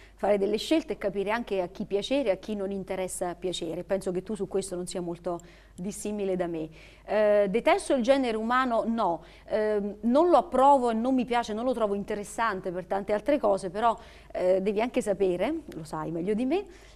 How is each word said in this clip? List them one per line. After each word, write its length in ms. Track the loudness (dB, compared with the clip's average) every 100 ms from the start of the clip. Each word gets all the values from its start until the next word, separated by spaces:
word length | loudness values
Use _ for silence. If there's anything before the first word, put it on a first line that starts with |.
| -20 -4
fare 220 | 2 2
delle 200 | 2 0
scelte 360 | 2 2 2
e 40 | -4
capire 320 | -4 -2 -2
anche 300 | -2 -2 -4
a 60 | -4
chi 160 | -6 -4
piacere 440 | -4 0 0 0
e 20 |
a 40 | -2
chi 180 | -4 -6
non 140 | -4
interessa 640 | -6 -6 -6 -6 -4 -6
piacere. 500 | -4 -6 -4 -6 -6
Penso 280 | -4 -2 -2
che 100 | -4
tu 140 | -6 -6
su 120 | -4
questo 280 | -4 -4 -6
non 100 | -6
sia 160 | -6
molto 380 | -6 -6 -6 -8 -10 -20 -20 -10
dissimile 600 | -10 -8 -6 -4 -2 -2
da 100 | -2
me. 240 | -4 -8 -12 -20 -20 -2
Eh, 420 | 2 4 4 4
detesto 460 | 2 2 2 2 2
il 80 |
genere 340 | 4 4 2 -2
umano? 460 | 0 2 2 0 0
No. 380 | 0 0 -2 -8 -20 -4
Ehm, 480 | 0 0 0 -2 -2
non 280 | 2 4 6
lo 80 | 6
approvo 540 | 4 4 6 6 4
e 20 |
non 220 | 0 0 0
mi 100 | 2
piace, 280 | 0 -2
non 120 | -2 -2
lo 80 |
trovo 220 | 0 0 -2
interessante 760 | -4 -8 -6 -2 -2 -2 -6
per 140 | -6 -4
tante 280 | -4 0
altre 260 | -2 2 2
cose, 320 | 2 2 -2
però, 260 | 0 0 0 -6 -20 -12
eh, 300 | -2 2 2
devi 180 | 2 0
anche 220 | 0 0
sapere, 600 | 0 2 2 2 0 -2 -8
lo 100 | -12
sai 280 | -10 -8 -6
meglio 240 | -4 -2 0
di 100 | 0
me, 200 | 0 -2 -12 -20